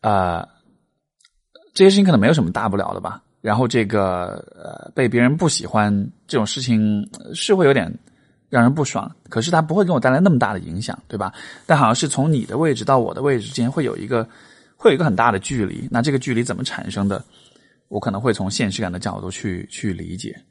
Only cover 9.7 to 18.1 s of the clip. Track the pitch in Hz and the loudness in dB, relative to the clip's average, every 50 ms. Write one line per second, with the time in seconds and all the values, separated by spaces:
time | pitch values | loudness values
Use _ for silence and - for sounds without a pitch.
9.7 | 160 202 202 170 175 135 113 131 131 143 185 202 160 123 120 101 104 92 87 82 | 2 2 2 2 2 2 2 2 4 4 4 4 4 4 2 0 -2 -6 -8 -8
10.7 | 80 92 113 - - - - _ - 101 101 92 - - - - - - _ - | -8 -8 -8 -8 -10 -12 -14 _ -8 -6 -6 -6 -8 -12 -20 -20 -20 -20 _ 0
11.7 | 165 143 139 110 117 123 - 143 - - 135 160 160 131 107 - - 127 160 160 | 2 4 4 2 2 2 0 -2 0 0 2 2 2 0 0 -4 -4 0 0 0
12.7 | 135 120 110 - 139 131 117 95 82 - 131 143 139 120 101 - - - 120 120 | 0 0 0 2 2 2 2 0 -4 -2 0 0 0 0 -2 -6 -4 -2 -2 -2
13.7 | 139 175 147 120 - 82 98 107 127 117 110 - - - - - - _ _ _ | 0 -2 -2 -2 -4 -6 -6 -4 -2 -2 -2 -4 -10 -20 -20 -20 -20 _ _ _
14.7 | _ _ - 226 151 135 175 151 101 95 117 120 107 98 98 - 143 123 104 92 | _ _ 2 4 4 4 2 0 2 2 2 2 2 0 -2 -4 -4 -2 -2 -4
15.7 | - - - - - 117 117 151 139 131 131 - 123 113 120 127 127 - 131 - | -4 -10 -10 -4 -2 -2 0 0 0 -2 -2 -2 -2 -2 -2 -2 -4 -6 -6 -8
16.7 | - - - - 98 101 98 98 98 - - _ _ _ _ _ _ _ _ _ | -8 -10 -10 -8 -4 -2 -2 -2 -2 -4 -8 _ _ _ _ _ _ _ _ _
17.7 | _ _ _ _ - 104 - 123 | _ _ _ _ -10 -6 -4 -4